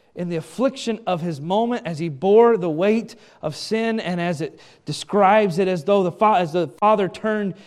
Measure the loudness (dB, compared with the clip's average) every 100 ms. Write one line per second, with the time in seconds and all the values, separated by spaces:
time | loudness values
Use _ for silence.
0 | _ -10 -6 -6 -8 -2 -2 -2 -6 -6
1 | -4 -4 -4 -6 -2 -2 0 -4 -6 -6
2 | -8 -2 4 6 6 4 0 0 0 0
3 | -4 -14 -20 _ -10 -10 -6 -4 -2 -4
4 | -4 -4 -4 -4 -8 -10 -20 _ -12 -10
5 | -2 4 6 6 4 0 -2 -2 0 2
6 | 0 2 2 2 0 -2 -4 0 2 2
7 | 0 -4 -4 -2 -4 -8